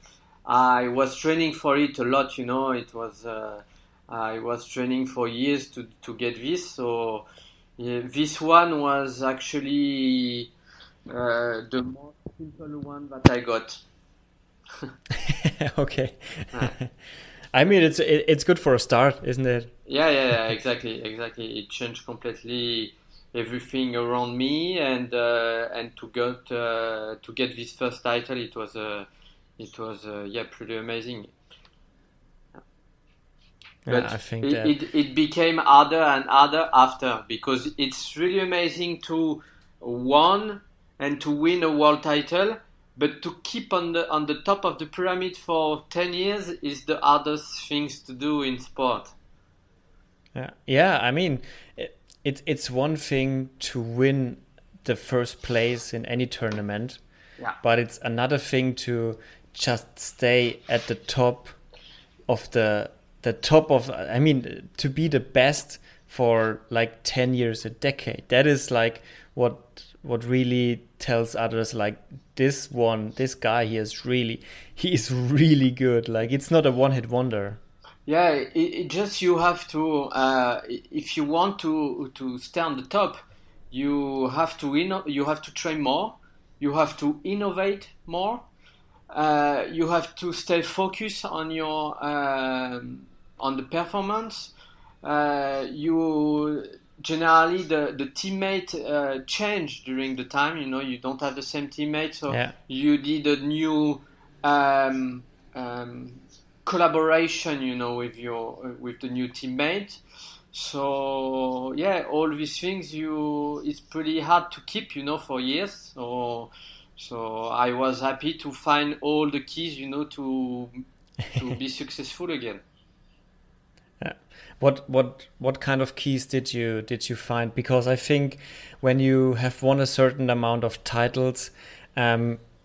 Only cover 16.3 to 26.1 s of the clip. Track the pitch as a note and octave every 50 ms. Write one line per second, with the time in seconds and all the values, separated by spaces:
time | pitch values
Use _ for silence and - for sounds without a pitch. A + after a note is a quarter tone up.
16.3 | - D#3+ C#3+ - - A#2+ C3 A#2+ - - B2+ B2 - - - - - - - -
17.3 | - - - - - B2+ D3 F#3 G3+ F#3+ E3 D#3 - - D#3 D#3 D3+ D3+ - -
18.3 | D#3 D3 - - F3+ F3 - D3+ B2+ A#2 - - C3+ A#2 C3 C#3 C3 - - -
19.3 | B2+ C3 C3 B2+ B2 A#2+ A#2 - - - - - C3+ C#3+ D#3 D#3+ D3 C3+ C3+ B2+
20.3 | A#2+ A2+ A2+ A2+ A2+ G2+ - C3 A#2+ A#2 A#2+ A#2 A2 B2 A#2 A2 A2 A2+ A#2 A2+
21.3 | - A#2+ A2+ A2 A#2 A2 G2+ - - - B2 A#2+ A2+ - - - A2+ A2 - A#2+
22.3 | A2+ - - A#2 A#2+ B2 A#2+ A#2+ A#2 A2+ A2 G2+ - _ _ _ - - - _
23.3 | - A#2+ A2+ A2 A#2+ B2+ B2 - - C3 C3 B2+ A#2+ A#2+ A#2+ A#2+ B2 B2 B2 A#2+
24.3 | A#2+ B2 B2+ C3+ C#3+ D#3 E3+ F3 F#3 F3 D3+ C3+ C3 B2 B2 A#2+ A#2+ A#2+ A#2+ A#2
25.3 | A#2+ A#2 A2+ A#2 A2+ A2+ A#2 A2+ - A#2 A#2 A#2 - - - A2+